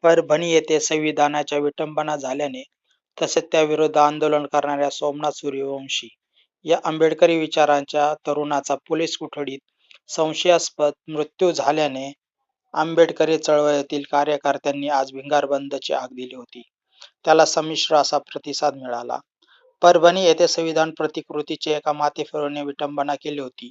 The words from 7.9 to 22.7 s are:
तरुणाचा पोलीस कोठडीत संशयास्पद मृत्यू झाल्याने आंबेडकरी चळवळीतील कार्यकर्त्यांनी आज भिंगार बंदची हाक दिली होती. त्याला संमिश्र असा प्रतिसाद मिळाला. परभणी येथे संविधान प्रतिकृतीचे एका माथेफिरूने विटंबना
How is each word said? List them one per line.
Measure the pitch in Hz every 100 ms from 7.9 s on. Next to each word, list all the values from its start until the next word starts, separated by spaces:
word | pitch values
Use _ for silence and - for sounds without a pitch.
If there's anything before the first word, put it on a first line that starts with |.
| 151 147 151 -
तरुणाचा | 143 147 143 143
पोलीस | 139 _ 160 165 -
कोठडीत | 151 - 143 135 _ _ _ - _
संशयास्पद | - 156 156 180 170 - - 147 143 -
मृत्यू | 156 147 _ 185
झाल्याने | 160 139 151 147 135 135 143 _ _ _ _ _
आंबेडकरी | - 160 165 165 165 156 160
चळवळीतील | 156 151 147 143 143 147 143
कार्यकर्त्यांनी | 127 147 147 143 143 147 143 143
आज | 139 135
भिंगार | 135 135 147 139
बंदची | 139 139 139 -
हाक | 135 127
दिली | 127 127
होती. | 127 120 123 120 _ _ _ - _
त्याला | - 160
संमिश्र | 156 - 156 151 - 156
असा | 139 147
प्रतिसाद | - 139 - 139 147
मिळाला. | 135 127 120 120 123 _ _ _ _ _ _
परभणी | 175 175 165 185
येथे | 185 160 175
संविधान | - 165 160 160
प्रतिकृतीचे | 156 156 - - 147 147 156 - 151
एका | 151
माथेफिरूने | 147 147 - 147 151 147 147
विटंबना | 143